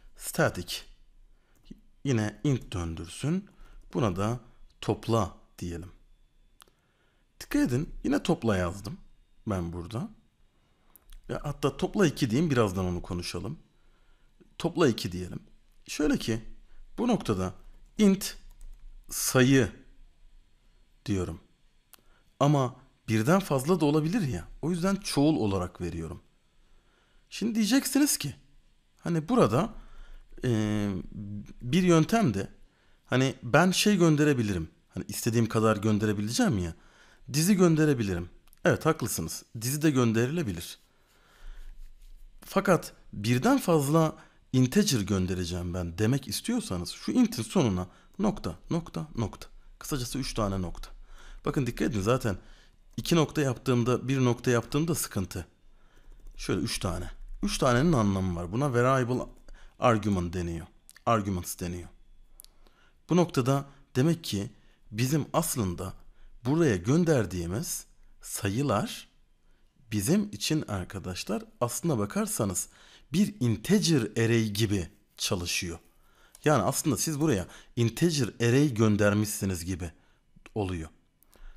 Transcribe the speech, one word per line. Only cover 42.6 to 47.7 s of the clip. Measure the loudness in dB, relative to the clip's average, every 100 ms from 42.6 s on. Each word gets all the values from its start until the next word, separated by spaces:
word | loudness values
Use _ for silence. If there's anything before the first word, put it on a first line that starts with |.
| 4 2 2 -18 -16
birden | -6 0 2 4 2
fazla | 4 2 4 4 2 -2 -18 _ -2
integer | 2 4 4 2 2
göndereceğim | 2 0 0 -2 -4 -4 -4
ben | -4 -6 0
demek | 0 0 -2
istiyorsanız | -8 -4 -4 -2 -6 -6
şu | -8 -2
int'in | 2 2 0
sonuna | -2 2 2